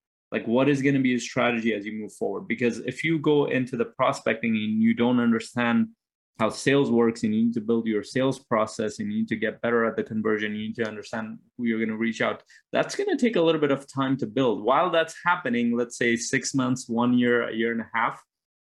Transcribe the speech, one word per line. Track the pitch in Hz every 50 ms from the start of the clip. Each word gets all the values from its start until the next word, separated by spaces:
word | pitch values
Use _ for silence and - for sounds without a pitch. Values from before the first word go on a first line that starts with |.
| _ _ _ _ _ -
like, | - 113 104
what | 117 113 127 135
is | 143 147 131
gonna | 127 143 139 135
be | 131 127 123
a | 120
strategy | 117 - - 131 120 120 120 113 110 117 107
as | 101 101
you | 107 107
move | 107 107 98 -
forward? | - 110 101 98 98 95 -
Because | 120 117 123 120 117 113
if | - 127 139 -
you | - 156 165
go | 156 139 151 147 147 139
into | - - 131 127 120 -
the | 113 117
prospecting | - - - 131 127 139 - - 120 113 - - 117 110
and | 107 107 107 107 110 110
you | 113 113
don't | 113 120 123 127 123
understand | 120 117 113 113 - - - 120 120 120 117 117 113 113 - _ _ _ _ _ _ _ _
how | - 117 107
sales | 104 - - 139 135 139 139 117
works, | 117 117 117 113 113 - -
and | 107 107
you | 110 113
need | 120 117
to | 117
build | 104 110 117 117 113
your | 110 107 104 98
sales | - - 127 131 135 135
process, | - - - 120 107 110 110 - - 110 107 104 -
and | 107 104
you | 104 110
need | 110 110
to | 113
get | 107 110 110 107 -
better | - 117 120 117 113
at | 113 107
the | - 107
conversion, | - 113 110 107 110 110 104 104 104 107
you | 107 107
need | 107 110
to | 120 113
understand | 107 107 104 101 - - 110 110 107 113 - _ _ _
who | - 120
you're | 117 113 110 113
gonna | 110 110
reach | 107 113 113 113 -
out. | 127 107 107 - - _ - - _ - -
That's | 120 156 - -
gonna | - 403 415 349
take | - 240 233 233
a | 185
little | 165 165 160 156
bit | 147 143
of | 139 135 - -
time | - 139 135 131 135
to | 135 -
build. | 107 104 135 135 123 104 95 104
While | 110 131 147 175 185
that's | 165 165 160 160 - - -
happening, | 175 180 - - 131 120 120 120 117 117
let's | 120 120 117 -
say | - 127 117 117
six | 117 117 - - 135 131 - -
months, | 135 127 123 131 131 - -
one | 117 117 120 123 123
year, | 123 123 120 120 120 117
a | 120 113
year | 110 113 117
and | 117 113
a | 110 - -
half, | 113 117 131 - - - _ _ _ _ _ _ _